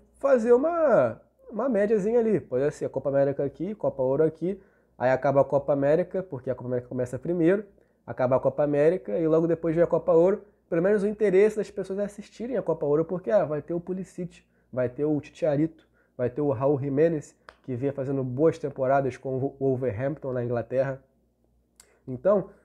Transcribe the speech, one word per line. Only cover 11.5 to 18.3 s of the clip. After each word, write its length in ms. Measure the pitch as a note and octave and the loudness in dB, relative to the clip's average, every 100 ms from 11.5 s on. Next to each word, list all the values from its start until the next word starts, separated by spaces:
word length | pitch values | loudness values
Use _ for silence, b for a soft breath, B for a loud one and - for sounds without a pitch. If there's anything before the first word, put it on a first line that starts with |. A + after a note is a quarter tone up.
| G#3+ | 2
das 140 | F#3+ | -8
pessoas 280 | - F3+ G3 | -8 -8 -6
é 60 | |
assistirem 520 | G3+ G#3 - - A#3 A3+ | -6 -10 -20 -14 -6 -4
a 60 | |
Copa 240 | F3 D#3+ C#3+ | -4 -2 0
Ouro, 180 | D3+ | 0
porque, 260 | E3 F#3 A#3 | 0 -4 0
ah, 140 | G#3+ | 2
vai 180 | D3+ D3+ | 2 -4
ter 120 | - | -6
o 40 | F3 | -8
Pulisic, 640 | F3 F#3 F3+ - F3 - _ _ _ | -6 -8 -10 -10 -12 -12 _ _ _
vai 160 | A#2+ B2 | -4 -4
ter 160 | B2 | -2
o 160 | D3+ D3+ | -2 -2
Titiarito, 680 | C#3+ - E3 C#3+ D#3+ - _ _ _ - | -4 -4 0 0 -2 -4 _ _ _ -4
vai 140 | B2 | -4
ter 100 | C3+ | -2
o 100 | D3 | -2
Raul 300 | A#2 C#3 C#3+ | 0 0 0
Jiménez, 560 | C#3 C#3 E3 D3+ - _ B _ | 0 2 2 0 -8 _ B _
que 140 | - A#2+ | -10 -4
vinha 160 | C#3 | -4
fazendo 320 | C#3 C3 C#3 | -4 -4 -4
boas 340 | C3 | -4